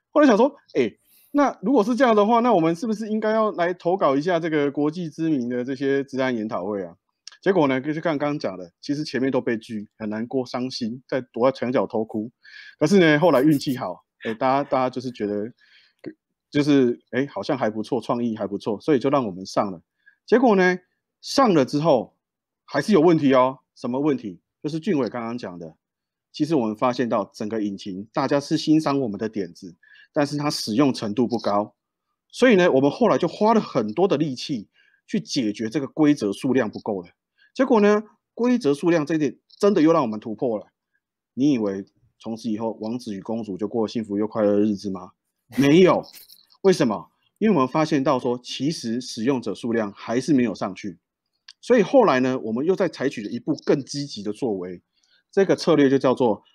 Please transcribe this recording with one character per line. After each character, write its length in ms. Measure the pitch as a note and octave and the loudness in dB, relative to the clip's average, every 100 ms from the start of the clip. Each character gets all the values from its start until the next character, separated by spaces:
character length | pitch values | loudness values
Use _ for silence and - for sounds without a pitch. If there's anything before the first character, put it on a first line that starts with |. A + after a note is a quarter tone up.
| _ | _
后 120 | D#4 | 2
来 60 | D4 | 4
想 80 | G3+ | 4
说， 200 | C4+ - _ | 2 -2 _
哎， 180 | - A2+ - _ _ _ | -2 -2 -4 _ _ _
那 240 | C#4+ C4+ - | 0 0 0
如 100 | G3 | 0
果 120 | C#4 | 2
是 120 | A3+ A#3+ | 2 2
这 80 | |
样 120 | B3+ G#3+ | 4 4
的 100 | G#3 | 4
话， 140 | A#3 | 4
那 120 | B3 | 4
我 80 | G3 | 4
们 160 | D#3+ E3+ | 2 0
是 120 | A#3 | -4
不 60 | |
是 140 | G#3 G#3+ | -6 -4
应 120 | G#3+ | -2
该 120 | G#3+ | 0
要 200 | A3 G#3+ | 0 0
来 220 | E3+ F3 | 0 -2
投 220 | F3+ E3+ F#3 | -2 -2 0
稿 180 | D3+ C#3 | 2 2
一 60 | |
下 180 | E3 E3+ | 0 -2
这 100 | E3 | 0
个 220 | D3+ C#3+ | 0 0
国 180 | C#3+ D3 | 0 -4
际 180 | E3+ E3 | -4 -8
知 200 | D3+ D#3+ | -4 -2
名 200 | C#3+ A#2+ | -2 -2
的 140 | B2 | -4
这 120 | B2 C3+ | -6 -4
些 280 | C#3 C#3 | -2 -2
资 160 | C3+ C3 | -2 -4
安 140 | C3 A#2+ | -2 -2
研 120 | G#2+ | -4
讨 180 | G#2+ F#2 | -6 -4
会 160 | G#2 | -6
啊？ 120 | F2 F2 _ _ - - | -6 -14 _ _ -20 -6
结 120 | F3+ | 0
果 140 | F#3+ C#3+ | 2 2
呢， 120 | C3 | 0
就 140 | C#3+ | -4
是 80 | D3+ | -4
刚 160 | E3+ C#3+ | -4 -2
刚 220 | D3 D3 | -4 -4
讲 180 | A#2 F#2 | -8 -10
的， 140 | F2 _ | -14 _
其 140 | - C#3+ | -8 -8
实 80 | |
前 180 | D3+ B2 | -6 -4
面 100 | C3+ | -2
都 80 | B2+ | -2
被 160 | A#2+ A2+ | -2 -4
拒， 300 | - A2 G#2 - | -6 -12 -12 -12
很 120 | A2 | -8
难 160 | G#2+ A#2+ | -8 -6
过， 180 | C3+ A#2+ | -6 -6
伤 240 | B2+ B2+ | -6 -8
心， 320 | - A2 B2+ - | -6 -8 -10 -8
在 140 | D3 | -8
躲 300 | - A2+ B2+ | -6 0 0
在 40 | C3 | 0
墙 160 | B2 | -2
角 140 | B2+ F#2+ | -2 -2
偷 180 | A2 | -4
哭。 280 | A2 G#2+ G#2+ _ - - - - | -4 -6 -8 _ -20 -20 -16 -2
可 80 | G3+ | 2
是 100 | G3 | 6
呢， 220 | E3 D3 | 6 6
后 120 | E3+ | 4
来 120 | C3 | 4
运 160 | D3+ C#3 | 4 2
气 180 | - B2 | 0 -6
好， 260 | G2+ F2 _ _ | -8 -12 _ _
哎， 100 | A#2 | -8
大 140 | A2 C3 | -2 0
家， 160 | C3+ C#3+ | 0 0
大 120 | C3+ | -2
家 100 | B2+ | -2
就 100 | B2+ | -4
是 120 | B2+ | -10
觉 160 | B2 G#2 | -6 -4
得， 260 | G#2 A2 - _ _ _ _ - - _ _ _ | -4 -6 -12 _ _ _ _ -20 -20 _ _ _
就 140 | C#3+ | 0
是， 360 | D3 C#3 B2 A#2 _ | 2 4 2 0 _
哎， 160 | A#2+ C#3+ | -6 -4
好 160 | - | -6
像 120 | G3+ C3+ | -6 -2
还 140 | C#3 | -2
不 140 | A2 | -4
错， 180 | G#2 B2 | -4 -4
创 220 | A2 A#2+ A#2+ | -4 -4 -2
意 100 | G#2+ | -4
还 120 | G2+ | -6
不 100 | G2+ | -6
错， 220 | - G2 | -6 -4
所 140 | - C3 | 0 0
以 40 | |
就 120 | C3+ | 2
让 120 | C#3+ A2+ | 0 -2
我 20 | |
们 160 | F2+ G2 | -8 -6
上 260 | - G#2 | -4 -4
了。 80 | F2 _ _ _ _ - | -6 _ _ _ _ 0
结 140 | A#3 | 4
果 160 | B3 G3 | 4 4
呢， 240 | F3+ F3+ _ _ _ _ | 4 0 _ _ _ _
上 320 | - - B3 | -6 2 4
了 100 | E3 | 4
之 160 | B2+ D3 | 2 2
后 380 | D#3+ C3 F#2 _ _ _ _ _ | 4 2 2 _ _ _ _ _
还 180 | _ C#3+ | _ -4
是 120 | D3+ | 2
有 60 | F#3+ | 4
问 160 | E3 D#3+ | 6 4
题 160 | C3+ C3 | 4 4
哦。 240 | B2+ C#3 _ _ | 4 0 _ _
什 120 | B2 | -6
么 120 | B2+ | -2
问 180 | D3+ B2+ | 0 -2
题？ 220 | A2 F2 _ _ | -4 -14 _ _
就 60 | D3+ | -8
是 100 | D#3+ | -6
俊 180 | F#3 D#3 | -2 -2
伟 100 | A2 | -2
刚 140 | B2 | -4
刚 160 | A2+ A#2+ | -8 -10
讲 220 | G#2+ F2 | -10 -12
的， 160 | E2 - _ _ _ _ _ | -16 -18 _ _ _ _ _
其 120 | - | -8
实 120 | D3 D#3 | -2 0
我 100 | A2 | 0
们 100 | G#2 | -2
发 160 | B2+ | -2
现 160 | B2 A#2+ | 0 -2
到 220 | A2 G2 - | -2 -4 -8
整 120 | G#2+ | -8
个 140 | A2 | -6
引 160 | G#2 G2 | -6 -8
擎， 300 | G#2 F#2 G#2+ | -12 -12 -10
大 160 | - C3+ | -4 -2
家 120 | C#3+ | -2
是 180 | C#3+ D#3 | -2 -4
欣 240 | - D#3 | 2 2
赏 180 | D3+ C#3 | 2 -2
我 80 | B2 | -2
们 120 | G2 | -4
的 100 | A2 | -6
点 240 | G#2 F2 | -6 -10
子， 220 | F2 F#2 E2+ _ - _ | -12 -20 -20 _ -20 _
但 140 | D3+ C#3+ | -4 -2
是 120 | D3 | -2
它 120 | D3 | -4
使 240 | D3 - | -6 -4
用 180 | G#2+ C3+ | 0 0
程 220 | A#2+ A2 | 0 -4
度 140 | G#2 A2+ | -2 -2
不 100 | A2+ | -2
高。 380 | G#2+ G2+ G#2+ _ _ _ _ _ _ | -2 -2 -4 _ _ _ _ _ _
所 180 | - B3+ | 2 4
以 60 | G3 | 6
呢， 160 | F3 | 6
我 100 | C3 | 4
们 80 | C#3 | 2
后 180 | - G#3+ | 2 2
来 80 | C3 | 2
就 120 | E3+ | 0
花 260 | - G#3+ | 0 2
了 80 | A3+ | 2
很 320 | - - G#2+ | 0 -4 -2
多 140 | G#2+ F#3+ | 0 0
的 100 | D3 | 2
力 160 | D#3 | -2
气 340 | B2 - B2+ F#2+ _ _ _ - | -6 -8 -8 -10 _ _ _ -8
去 140 | A2 | -6
解 340 | - D3 G#2+ | -4 -4 -2
决 160 | G2+ A2 | -4 -4
这 100 | D3+ | -4
个 60 | C3+ | -4
规 300 | - D3 D3 | 2 2 2
则 180 | G#2 | -2
数 180 | G2+ B2+ | -2 -2
量 160 | B2+ A2 | 0 -2
不 120 | G2+ | -6
够 240 | - G2 | -6 -6
了。 60 | F2 _ _ _ _ | -8 _ _ _ _
结 100 | - | -2
果 160 | C4+ A3+ | 2 4
呢， 240 | G#3 G#3 G#3+ _ _ | 4 4 0 _ _
规 240 | - B3 B3 | -4 0 2
则 160 | C#3+ | 0
数 160 | C#3+ F3 | 0 2
量 160 | E3+ D3 | 2 0
这 80 | |
一 40 | D#3+ | -2
点 180 | C#3 - _ - | -2 -6 _ 0
真 120 | G#3 | 2
的 120 | G3 | 4
又 100 | D#3 | 4
让 80 | E3 | 4
我 60 | B2 | 2
们 120 | G#2+ | -4
突 140 | A#2 | -8
破 240 | G#2 C3 G#2+ | -6 -4 -4
了。 80 | - _ _ _ _ _ _ - | -8 _ _ _ _ _ _ -2
你 160 | C#3+ | 2
以 80 | B2+ | 2
为 260 | G#2 G2 G2 _ _ _ | 0 -4 -8 _ _ _
从 180 | A2+ A2+ | -12 -8
此 140 | A#2 | -6
以 80 | G#2 | -4
后 140 | A2+ G2 | -6 -6
王 160 | A2 B2 | -8 -8
子 160 | A#2 | -8
与 80 | G2 | -10
公 220 | F2+ A2+ | -8 -8
主 120 | G#2+ F2+ | -6 -6
就 120 | G#2 | -4
过 200 | A#2+ G#2 | -4 -4
幸 160 | A#2+ | -4
福 140 | G#2+ G2+ | -4 -4
又 100 | G#2+ | -4
快 140 | A2+ | 0
乐 120 | G#2 | 2
的 80 | G#2 | 2
日 120 | G#2+ | 2
子 160 | G2 G#2 | -2 -6
吗？ 220 | F#2 F2+ _ _ _ _ A#2+ | -10 -12 _ _ _ _ 0
没 240 | C#3 E3 | 4 6
有。 220 | F3 G#2+ - - - - _ _ | 6 4 -2 -16 -20 -20 _ _
为 100 | G3 | 2
什 140 | F3+ C3 | 2 2
么？ 240 | G2 - _ _ - | -2 -6 _ _ -2
因 100 | A3 | 0
为 80 | E3+ | 2
我 40 | |
们 80 | C3 | 2
发 180 | D#3 D#3 | 0 0
现 180 | D3 | 0
到 140 | C#3 C3 | 2 0
说， 220 | B2+ B2 | 0 -4
其 300 | - - C3+ | -8 -6 -4
实 280 | E3 A2+ A#2 | -4 -6 -6
使 260 | B2 - A2+ | -8 -6 -2
用 140 | C3 | -2
者 140 | A2 | -4
数 180 | F#2 A#2+ | -8 -4
量 220 | A2+ G#2 | -2 -4
还 260 | - - A#2+ | -6 -6 -4
是 140 | C#3 | 2
没 80 | C#3 | 2
有 140 | A#2+ F#2 | 2 -2
上 180 | A2 | -8
去。 240 | F2+ G2+ E2+ _ _ _ _ - - | -8 -12 -14 _ _ _ _ -20 -8
所 180 | - A#3+ | 2 2
以 20 | |
后 240 | F3 C#4 G3 | 4 4 6
来 140 | C3 | 4
呢， 180 | C3 B2+ | 2 -2
我 120 | A2 | -4
们 120 | A2+ D#3+ | -4 0
又 100 | F#3 | 0
在 120 | F3+ | -2
采 220 | - C3+ | -2 -4
取 140 | - | -4
了 60 | G2+ | -8
一 100 | A#2+ | -8
步 160 | D#3+ C3+ - | -6 -4 0
更 180 | D#3+ | -2
积 220 | B2+ C#3+ C#3+ | -2 -8 -10
极 160 | - | -10
的 100 | G2+ | -10
作 220 | G#2 B2+ | -6 -4
为， 300 | G2 F2+ F2+ _ _ _ _ _ | -4 -8 -12 _ _ _ _ _
这 120 | - G3 | 0 2
个 100 | - | 2
策 200 | - D3+ | 2 4
略 140 | C3+ | 4
就 80 | C3+ | 4
叫 160 | C3+ | 2
做 300 | A#2+ B2 G2 _ | 2 2 0 _